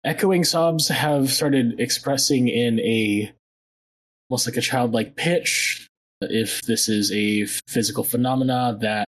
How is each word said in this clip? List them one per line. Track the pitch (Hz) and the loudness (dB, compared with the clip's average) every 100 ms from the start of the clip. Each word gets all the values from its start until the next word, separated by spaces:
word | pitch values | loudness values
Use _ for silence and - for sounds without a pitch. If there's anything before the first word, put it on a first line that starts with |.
Echoing | 143 151 190 180 | -4 0 2 2
sobs | 160 170 165 160 147 | 2 2 2 2 0
have | 131 151 147 135 | 0 2 2 2
started | - 151 139 120 - | 2 2 2 2 0
expressing | 123 - - 135 - 139 123 | -4 -2 -2 -2 2 2 2
in | 117 120 113 | 2 0 0
a, | 95 113 107 104 104 - _ _ _ _ _ _ _ _ _ | 0 0 2 0 -2 -10 _ _ _ _ _ _ _ _ _
almost | 127 - | -4 -2
like | 120 | -2
a | |
childlike | 117 127 123 113 107 | -2 0 0 0 -2
pitch. | - 165 175 - - - - - _ _ _ | -4 0 0 0 -2 -2 -6 -12 _ _ _
If | - 113 107 - | -4 -2 -2 -4
this | - 110 - | -2 0 0
is | 107 98 | 0 0
a | 104 104 104 101 - - | 0 0 0 -2 -6 -4
physical | 123 101 123 | -2 -2 -2
phenomena | 117 120 127 131 131 123 123 107 | -2 0 0 2 0 0 0 -2
that | 110 107 104 | -2 -2 -4